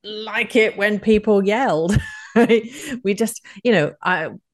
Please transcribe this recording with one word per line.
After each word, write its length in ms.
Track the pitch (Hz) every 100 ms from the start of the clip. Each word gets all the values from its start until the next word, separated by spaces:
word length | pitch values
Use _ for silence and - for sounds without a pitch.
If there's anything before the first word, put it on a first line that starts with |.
like 540 | 208 214 214 214 226 233
it 220 | 220 -
when 200 | 202 208
people 460 | 220 214 208 202
yelled. 540 | 196 220 262 156 165 214
<laughs> 60 | - - - 226
Right? 320 | 233 226 226 - 294 247
We 100 | 196
just, 320 | 202 226 - - -
you 80 | 247
know, 220 | 202 147 -
I, 280 | - 180 156 - _